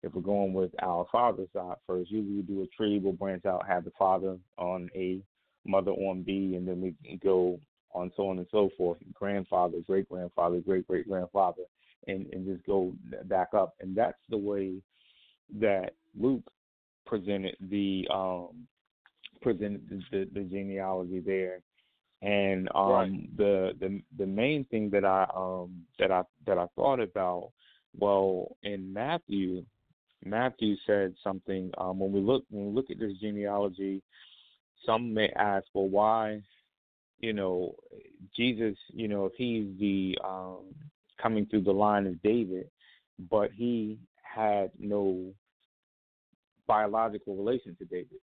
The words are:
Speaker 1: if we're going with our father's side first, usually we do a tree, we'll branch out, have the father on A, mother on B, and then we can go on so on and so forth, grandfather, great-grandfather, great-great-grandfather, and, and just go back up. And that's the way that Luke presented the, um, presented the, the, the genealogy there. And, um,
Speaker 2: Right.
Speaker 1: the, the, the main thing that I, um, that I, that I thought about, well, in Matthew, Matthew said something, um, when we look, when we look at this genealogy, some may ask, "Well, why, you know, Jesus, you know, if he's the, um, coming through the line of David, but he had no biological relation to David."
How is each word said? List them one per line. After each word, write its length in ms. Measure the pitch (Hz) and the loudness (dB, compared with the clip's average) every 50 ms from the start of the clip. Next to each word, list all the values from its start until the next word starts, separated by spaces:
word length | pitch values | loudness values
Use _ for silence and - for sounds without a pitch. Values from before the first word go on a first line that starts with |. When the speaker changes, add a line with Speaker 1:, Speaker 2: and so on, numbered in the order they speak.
| - | -10
Speaker 1:
if 100 | 87 - | -6 -6
we're 80 | 92 | -4
going 320 | 85 95 101 101 101 95 95 | -2 0 2 2 2 2 2
with 180 | 95 92 87 - - | 0 0 0 -2 -4
our 240 | - 92 87 85 90 - | -2 -2 0 0 -2 0
father's 360 | - 117 120 120 104 - 95 90 _ | 2 4 4 4 2 0 -6 -8 _
side 220 | 98 90 90 87 - _ - | -8 -6 -6 -10 -10 _ -4
first, 240 | 92 90 90 85 | -4 -4 -2 -2
usually 260 | 101 110 107 98 101 101 | -4 -4 -2 -2 -4 -4
we 40 | |
do 220 | 98 87 101 98 95 | -4 -4 -4 -4 -4
a 40 | 90 | -6
tree, 320 | - - 113 104 104 104 | -4 -2 0 2 2 2
we'll 140 | 95 98 92 | 2 0 -2
branch 320 | 85 98 98 95 90 - | -2 -2 -4 -4 -2 -2
out, 220 | 101 92 - - - | 0 0 0 0 0
have 180 | 92 90 85 | 0 0 0
the 60 | 92 - - | -4 0 2
father 400 | 98 95 95 92 92 95 92 92 90 _ _ - | 4 4 6 4 2 -2 -4 -6 -12 _ _ -6
on 320 | 90 90 92 92 90 87 - | -4 -4 -2 -4 -6 -8 -6
A, 260 | 95 92 92 92 95 98 _ _ _ _ _ _ _ _ | -4 -2 -2 -2 -4 -8 _ _ _ _ _ _ _ _
mother 260 | - 95 98 92 98 | 2 2 2 2 2
on 320 | - - 95 98 92 92 90 | 0 0 -2 -2 -2 -4 -2
B, 320 | 87 98 98 98 95 92 | -2 0 0 0 0 -2
and 120 | 90 90 92 | -2 -2 -4
then 140 | 90 87 | -4 -2
we 140 | 92 92 82 _ - | -4 -4 -6 _ -14
can 140 | - 78 90 - | -14 -14 -2 2
go 360 | 98 95 92 90 90 90 85 - _ _ _ _ _ - | 4 6 6 4 4 0 -2 -8 _ _ _ _ _ -8
on 180 | 90 90 90 - - | -6 -6 -6 -2 -2
so 120 | 98 98 | -2 0
on 100 | 95 92 | 0 -4
and 80 | 90 - | -6 0
so 180 | - 107 101 95 - - | 4 4 4 4 2 0
forth, 200 | 92 87 85 - - - - | 0 0 0 -2 -10 -20 -12
grandfather, 640 | - 101 98 101 101 92 - 92 90 90 87 82 87 85 | -6 -4 -2 -2 -2 -2 0 2 2 2 2 0 -4 -2
great-grandfather, 760 | - 95 98 95 _ - 90 90 90 _ - 87 87 87 87 | 0 0 0 0 _ -6 -8 -8 -4 _ 2 2 2 2 0
great-great-grandfather, 1000 | 85 - 95 92 87 _ 92 87 - - 98 92 90 90 _ 98 95 90 87 - 90 - _ _ _ _ _ _ - - | 0 2 0 0 2 _ -2 -2 -2 -2 -2 -4 -4 -2 _ 2 2 2 2 -4 -10 -14 _ _ _ _ _ _ -8 -6
and, 180 | 98 95 95 - - | -6 -6 -6 -8 -8
and 120 | - 92 | -6 -4
just 200 | 95 95 87 - | -4 -6 -6 -2
go 280 | - 101 98 92 92 87 - - 60 60 - 58 | 0 2 2 2 0 -2 -8 -14 -12 -12 -12 -6
back 240 | 92 95 92 92 - - | 0 0 0 0 4 4
up. 220 | 104 95 87 - _ | 2 2 2 -2 _
And 160 | - 92 95 | -10 -6 0
that's 220 | 101 117 - - _ _ - | 2 2 2 0 _ _ -6
the 80 | 113 107 | -4 -2
way 440 | 101 101 101 98 98 95 92 95 98 _ _ _ _ _ _ _ _ _ _ _ _ _ 104 104 | -2 -2 -2 -2 -2 -2 -4 -8 -12 _ _ _ _ _ _ _ _ _ _ _ _ _ -4 0
that 320 | 107 107 98 95 92 95 - _ _ _ _ 110 | 2 4 4 2 0 -4 -8 _ _ _ _ 0
Luke 300 | 107 131 135 117 - - _ _ _ _ _ _ _ _ _ _ _ | 2 2 2 2 -2 -10 _ _ _ _ _ _ _ _ _ _ _
presented 500 | - - 107 90 98 101 98 95 95 - - 98 92 | -4 -4 -4 -2 -2 -2 -2 -2 -4 -6 -8 -8 -4
the, 380 | 98 101 101 98 95 95 90 - | -2 0 0 0 0 0 0 0
um, 560 | - 98 95 92 92 87 87 90 92 95 - _ _ _ _ _ _ _ _ _ _ _ _ - _ - | 0 0 0 0 -2 -4 -6 -10 -14 -18 -20 _ _ _ _ _ _ _ _ _ _ _ _ -20 _ -4
presented 460 | - 127 113 85 104 104 101 98 92 - | -2 0 0 0 -2 -4 -4 -6 -8 -10
the, 120 | 104 98 92 - | -10 -10 -10 -4
the, 180 | - 98 95 95 95 | -4 -4 -4 -4 -6
the 80 | 98 101 | -8 -6
genealogy 720 | 87 90 98 98 98 98 95 95 95 95 92 92 87 92 92 | -6 -6 -6 -6 -4 -6 -4 -4 -2 -2 -2 -4 -4 -6 -6
there. 400 | 85 101 95 95 92 92 90 92 _ _ _ _ _ _ _ _ _ _ _ _ - | -2 -2 0 0 0 -2 -6 -10 _ _ _ _ _ _ _ _ _ _ _ _ -2
And, 460 | 101 104 101 101 98 98 92 92 - - | 2 2 2 4 2 2 0 -2 -2 2
um, 160 | - 98 98 | 2 4 6
Speaker 2:
Right. 460 | 98 98 95 92 98 98 - - - - | 6 4 4 2 -2 -6 -6 -10 0 2
Speaker 1:
the, 340 | 104 101 101 95 95 92 92 - | 4 4 4 4 2 0 -2 -4
the, 220 | 95 95 98 95 - _ - - | -4 -4 -4 -6 -8 _ -6 -4
the 80 | 98 95 | -4 -2
main 360 | 95 101 117 139 156 147 135 | 0 2 2 2 2 0 -2
thing 240 | _ - 110 107 104 | _ -2 -2 0 2
that 120 | 98 101 98 | 2 4 4
I, 220 | 98 95 95 95 - - | 6 6 4 4 2 0
um, 500 | 92 95 92 92 92 90 90 92 87 85 _ _ - | -4 -4 -4 -4 -6 -8 -10 -12 -16 -16 _ _ 0
that 120 | 101 95 | 2 4
I, 120 | 95 90 90 _ _ _ - - | 4 2 2 _ _ _ 0 0
that 100 | 98 90 | 2 2
I 100 | 87 87 _ | 2 -2 _
thought 240 | - - 139 135 127 | 0 2 2 4 2
about, 520 | 113 92 - 104 95 90 90 87 87 - _ _ _ _ _ _ _ _ _ - | 0 -2 0 0 0 0 0 -2 -6 -10 _ _ _ _ _ _ _ _ _ 0
well, 560 | - 101 101 98 98 95 92 90 - - - _ - | 2 4 6 6 6 4 2 0 -2 -6 -10 _ -8
in 300 | 101 101 98 95 95 95 | -6 -6 -6 -6 -8 -6
Matthew, 720 | 101 117 139 165 175 _ - 101 98 95 90 92 92 87 - _ _ _ _ _ _ _ _ _ _ - | -4 -2 -2 -2 -4 _ -2 -2 0 0 0 -2 -4 -8 -12 _ _ _ _ _ _ _ _ _ _ -8
Matthew 520 | 95 101 113 123 127 110 - 113 107 101 - - | -4 -2 0 0 0 0 0 0 0 0 0 2
said 300 | - 104 101 98 95 90 _ - | 2 4 4 4 0 -2 _ -6
something, 480 | 101 95 95 _ - 98 95 92 90 - - | -6 -6 -6 _ -6 -4 -4 -4 -6 -6 -6
um, 180 | 92 92 92 95 | -4 -4 -2 -2
when 140 | 95 98 | -2 0
we 100 | 98 98 | 2 2
look, 220 | 95 104 131 131 - _ | 4 4 2 2 0 _
when 160 | 107 104 101 101 | -8 -6 -6 -2
we 40 | 101 | -2
look 180 | 120 135 - | -2 -4 -4
at 80 | 117 104 | -6 -6
this 180 | 110 107 98 92 | -6 -6 -6 -6
genealogy, 840 | 104 107 104 104 101 101 101 101 101 101 90 90 98 98 98 98 _ _ _ - - - - - - _ _ _ _ _ _ _ - | -6 -6 -4 -4 -4 -2 0 0 0 0 -2 -2 -4 -4 -4 -4 _ _ _ -20 -20 -20 -20 -20 -20 _ _ _ _ _ _ _ -2
some 260 | - 113 113 120 120 110 | 0 0 2 0 -2 0
may 160 | 110 107 95 - | 2 2 2 2
ask, 300 | - 101 104 101 98 92 _ _ | 2 2 2 2 0 -2 _ _
"Well, 140 | 101 98 98 | 0 0 2
why, 540 | 95 101 104 107 110 113 110 107 107 107 101 _ _ _ _ _ _ _ _ _ _ _ _ _ _ _ | 4 4 4 4 4 2 2 0 -4 -6 -10 _ _ _ _ _ _ _ _ _ _ _ _ _ _ _
you 140 | - 113 110 | -4 -4 -2
know, 400 | 104 98 92 92 90 90 - - - _ - - 104 - - - - - 95 _ | 0 0 0 0 0 -2 -4 -6 -10 _ -20 -20 -20 -20 -20 -20 -20 -20 -14 _
Jesus, 420 | - 117 123 123 107 113 110 98 - - - - | 0 0 0 2 2 -2 -2 -2 -4 -12 -16 -8
you 140 | 98 113 107 | -6 -4 -2
know, 180 | 104 101 98 | -2 0 -2
if 80 | 95 - | -2 -2
he's 300 | - 127 123 117 113 107 101 95 92 | -4 -4 -2 -2 -2 -4 -4 -4 -2
the, 360 | 104 101 98 98 95 95 92 - - | 0 2 2 2 0 0 -2 -4 -6
um, 520 | 92 95 95 92 92 92 92 92 95 - - 151 147 _ _ _ _ _ - | -8 -8 -8 -10 -10 -12 -14 -16 -18 -20 -20 -20 -20 _ _ _ _ _ -4
coming 280 | - 117 110 107 101 104 | -2 0 2 2 0 2
through 140 | - 107 | 2 2
the 100 | 92 98 | 4 4
line 340 | 98 98 104 104 104 101 98 | 4 4 6 4 4 4 2
of 160 | 95 90 85 | 0 -4 0
David, 480 | - 104 110 120 113 92 92 92 - - _ _ _ - - _ _ _ _ - 92 87 | 2 2 4 4 2 0 -4 -6 -8 -10 _ _ _ -20 -20 _ _ _ _ -16 -6 0
but 200 | - 107 104 104 | 2 2 2 2
he 460 | 104 101 120 120 120 117 110 107 107 110 - _ _ _ | -2 -2 -2 0 0 0 -2 -4 -6 -10 -14 _ _ _
had 480 | _ - - 110 110 107 104 101 98 90 - - | _ -12 -4 0 2 2 2 2 0 -2 -4 -8
no 560 | - 104 101 104 101 98 92 92 92 95 95 _ _ _ _ _ _ _ _ _ _ _ _ _ _ _ _ _ _ _ _ _ _ _ _ _ _ - | -4 -2 0 2 2 2 0 0 -4 -8 -12 _ _ _ _ _ _ _ _ _ _ _ _ _ _ _ _ _ _ _ _ _ _ _ _ _ _ 2
biological 680 | 117 107 107 101 104 110 113 113 104 104 - - 98 | 4 4 4 2 2 2 0 0 -2 -6 -8 -6 -6
relation 400 | 95 101 107 127 127 - - 87 _ | -4 0 0 0 -2 -2 -8 -16 _
to 80 | 95 | -12
David." 340 | 85 87 90 90 - - 381 _ _ | -8 -8 -8 -8 -8 -16 -20 _ _